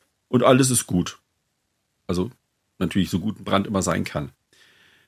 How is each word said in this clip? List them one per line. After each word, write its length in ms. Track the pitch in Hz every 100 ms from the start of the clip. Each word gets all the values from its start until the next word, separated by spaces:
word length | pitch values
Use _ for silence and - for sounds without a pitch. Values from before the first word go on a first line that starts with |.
| _ _ _
und 140 | 127
alles 280 | 117 131 131
ist 160 | 120 -
gut. 320 | 90 - - _ _ _ _ _ _ _ _ -
Also 240 | 90 107 - _ _ _ -
natürlich 320 | 90 101 87
so 100 | 95
gut 180 | 104 98
ein 60 |
Brand 220 | - 98 98
immer 160 | 98
sein 220 | 87 87
kann. 280 | 92 - 139 - _ _ _ _ _ _